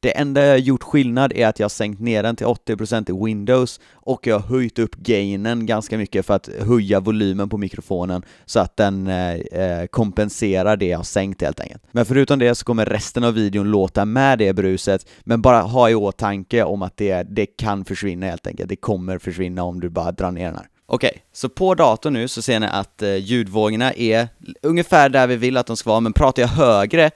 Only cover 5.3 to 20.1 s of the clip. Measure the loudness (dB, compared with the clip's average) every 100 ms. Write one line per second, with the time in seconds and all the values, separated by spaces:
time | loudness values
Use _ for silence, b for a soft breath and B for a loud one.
5.3 | -4 -4 -4 -2 -4 -4 -6 -4 -4 0
6.3 | -2 -2 -8 0 2 2 0 2 0 0
7.3 | -2 -4 -4 -6 -8 -6 -6 -4 -6 b
8.3 | b b 0 0 0 0 0 -2 -2 -2
9.3 | -4 -8 -4 -2 -2 -4 -2 -2 0 -4
10.3 | -2 0 2 2 2 0 -2 -2 -2 -2
11.3 | -2 -4 -6 -12 -16 _ -2 2 2 4
12.3 | 4 2 2 -2 0 0 -2 -4 -2 0
13.3 | 0 0 0 0 2 0 0 0 2 2
14.3 | 4 2 2 0 0 0 -2 -4 b -2
15.3 | 2 6 4 4 2 4 4 0 -2 -4
16.3 | -4 -2 0 0 -2 -6 -4 -2 -2 -2
17.3 | -4 -4 -4 -4 -4 -6 -6 -6 -4 -6
18.3 | -8 -10 -10 -10 -8 -4 -4 -4 -8 -8
19.3 | -6 -6 -4 -6 -6 -6 -4 -6